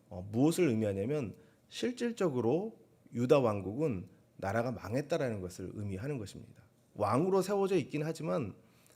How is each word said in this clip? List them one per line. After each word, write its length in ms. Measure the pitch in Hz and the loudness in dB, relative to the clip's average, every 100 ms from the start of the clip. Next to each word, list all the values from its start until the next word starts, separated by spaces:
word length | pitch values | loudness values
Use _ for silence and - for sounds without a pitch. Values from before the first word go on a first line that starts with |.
| - | -14
어, 180 | 90 98 | -12 -4
무엇을 360 | 110 147 170 165 | 2 4 4 2
의미하냐면, 680 | 110 104 98 110 151 107 - - _ _ | 4 2 0 -2 -2 -4 -10 -20 _ _
실질적으로 1080 | - 226 247 240 226 185 127 113 160 220 - - _ - | -6 -4 -2 -4 0 0 2 2 2 -2 -10 -20 _ -10
유다 260 | 117 127 147 | -2 4 6
왕국은 640 | 120 104 95 117 156 98 - - _ - | 6 0 -2 -2 -2 -2 -8 -16 _ -6
나라가 340 | 95 117 123 | -2 0 -2
망했다라는 680 | 117 104 123 147 165 131 107 | -4 -4 -4 -2 -2 -2 -4
것을 300 | 90 - 92 | -8 -8 -10
의미하는 440 | - 101 95 131 139 | -8 -6 -6 -6 -6
것입니다. 440 | 95 - - - - _ _ | -8 -14 -18 -20 -20 _ _
왕으로 480 | - 101 120 185 190 | -2 2 4 4 4
세워져 340 | 185 202 190 185 | 4 2 2 2
있긴 260 | 117 147 | 0 -4
하지만 520 | 151 160 156 180 104 - - _ _ | -4 -4 -2 -2 -2 -8 -20 _ _